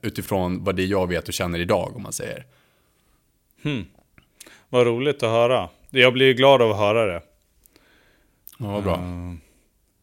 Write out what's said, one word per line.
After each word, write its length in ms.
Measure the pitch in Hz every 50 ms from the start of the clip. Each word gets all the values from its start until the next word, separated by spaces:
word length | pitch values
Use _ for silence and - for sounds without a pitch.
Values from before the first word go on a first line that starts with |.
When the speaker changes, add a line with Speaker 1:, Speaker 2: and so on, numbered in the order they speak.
Speaker 1:
utifrån 600 | - 107 - - 95 - 107 95 90 90 90 92 -
vad 120 | 101 92
det 100 | 87 92
jag 220 | 92 101 95 92 90
vet 180 | 90 82 - -
och 60 | -
känner 260 | - 95 87 85 85
idag, 360 | 87 92 107 90 92 - -
om 80 | - 98
man 100 | 98 -
säger. 320 | - - 113 - 147 - _ _ _ _ _ _ _ _ _ _ _ _ _ _ _ _ _ _ _ _ _ _ _ -
Speaker 2:
Hmm. 220 | 147 143 113 82 - _ _ _ _ _ _ _ _ _ - - - - - _ _
Vad 160 | 131 123 120 120
roligt 360 | 117 120 135 147 139 - 127
att 60 | 110
höra. 400 | 113 117 120 120 127 113 90 - - _ _ _
Jag 240 | - 131 123 127 120
blir 120 | 127 135
ju 80 | 135 127
glad 280 | 117 131 139 139 127
av 100 | 117 110
att 60 | 104 101
höra 280 | 104 101 110 117 113
det. 160 | 98 85 85 - _ _ _ _ _ _ _ _ _ _ _ _ _ _ _ _ _ _ _ _ _ _ _ _ - - -
Speaker 1:
Ja, 120 | 120 101
vad 120 | 101 104 101
bra. 100 | 95 85
Speaker 2:
Eh, 400 | 90 90 90 87 87 87 90 87 82 - _ _ _ _ _ _ _ _ _ _ _